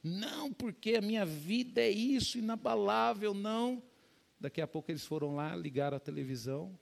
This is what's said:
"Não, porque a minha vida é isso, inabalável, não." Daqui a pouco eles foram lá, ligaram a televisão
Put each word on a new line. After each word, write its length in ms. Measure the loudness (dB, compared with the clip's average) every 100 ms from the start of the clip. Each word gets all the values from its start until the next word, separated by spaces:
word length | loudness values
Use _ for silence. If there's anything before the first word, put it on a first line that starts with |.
"Não, 500 | -4 -6 -6 -6 -6
porque 420 | -4 -6 -2 2 2
a 60 |
minha 240 | 2 0 0
vida 560 | -4 0 0 2 4
é 100 | 4
isso, 480 | 4 2 2 2 -2
inabalável, 920 | -2 0 2 4 4 4 4 2 0
não." 500 | 0 0 0 0 -2 -8 _ _ _ _ _
Daqui 220 | -6 -4
a 60 | -4
pouco 220 | -4 -4
eles 160 | -6 -4
foram 300 | -2 0 0
lá, 180 | -2
ligaram 440 | -4 -2 0 0 -2
a 20 |
televisão 760 | -6 -6 -4 -4 -4 -4 -6 -14